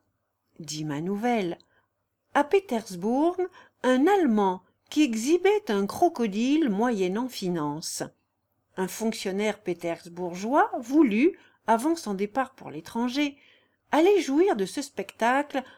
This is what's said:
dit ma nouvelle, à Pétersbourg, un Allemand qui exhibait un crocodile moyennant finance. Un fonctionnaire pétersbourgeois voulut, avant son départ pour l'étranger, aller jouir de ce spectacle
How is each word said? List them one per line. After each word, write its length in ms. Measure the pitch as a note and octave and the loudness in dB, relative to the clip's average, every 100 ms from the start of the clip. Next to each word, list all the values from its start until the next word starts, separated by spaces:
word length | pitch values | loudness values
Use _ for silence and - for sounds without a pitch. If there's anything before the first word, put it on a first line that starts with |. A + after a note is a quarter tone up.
| _ _ _ _ _ - | _ _ _ _ _ -20
dit 240 | D3+ D3+ | -12 -8
ma 160 | D#3 C#3+ | -6 -4
nouvelle, 580 | E3+ G3+ A#3+ A#3+ F3+ F3 _ _ _ _ _ _ _ | -4 -4 -2 -2 -2 -6 _ _ _ _ _ _ _
à 100 | C#4 | -2
Pétersbourg, 960 | C#4+ G4 - A3+ G3+ F3+ G3+ B3+ D#4+ F4+ F4+ - - _ | 2 2 0 -4 -6 -6 -2 2 0 0 -4 -8 -20 _
un 240 | B3 B3+ D4+ | 2 4 4
Allemand 560 | G4+ D#4 G#3+ G3 F#3 - _ _ | 4 4 4 2 0 -8 _ _
qui 120 | - | 0
exhibait 680 | D4+ A3 A#3+ F4 F#4+ G#4 - | 2 0 0 2 4 2 0
un 160 | G3+ G3 | -2 -2
crocodile 800 | - F4 E4+ A#3 G3 B3 D4+ D4+ | 0 0 2 -2 0 0 2 2
moyennant 600 | F#3+ A#3+ A3 F#3 G3 B3+ | 0 0 0 -2 -2 -6
finance. 720 | - F#3 F3 D3 D3 - - D3 - _ _ _ _ _ - | -6 -4 -2 -4 -6 -8 -8 -10 -12 _ _ _ _ _ -8
Un 100 | F#3 | -6
fonctionnaire 760 | - A3+ A3 G3+ F#3+ G#3+ G3+ | -4 -4 -4 -4 -2 -2 -4
pétersbourgeois 1120 | - F3 E3+ E3 F3 E3+ F3+ F3 G#3 D4 A4 E4 | -6 -6 -6 -8 -10 -10 -8 -6 0 2 2 -2
voulut, 580 | A3+ C#4+ C#4+ G#3 D#4 - _ _ - | 0 4 4 4 2 0 _ _ 0
avant 300 | A3+ C#4 E4 | 2 2 -2
son 180 | - | -4
départ 400 | G3 G#3 C4+ B3+ | -4 -4 -2 -4
pour 160 | - D3 | -8 -14
l'étranger, 640 | C#3+ D#3+ A3+ B3 B3+ D4 C#4 _ _ _ _ _ | -14 -10 -6 -4 -2 -4 -6 _ _ _ _ _
aller 300 | C#4 E4+ G4+ | 2 4 4
jouir 340 | C#4 C#4 G4 | 2 2 2
de 120 | C#4 F#3+ | 2 -2
ce 160 | - | -6
spectacle 840 | C#4 - F#3+ - A3+ C4+ C#4+ C#4 C4 | -8 -10 -12 -2 0 2 0 -6 -8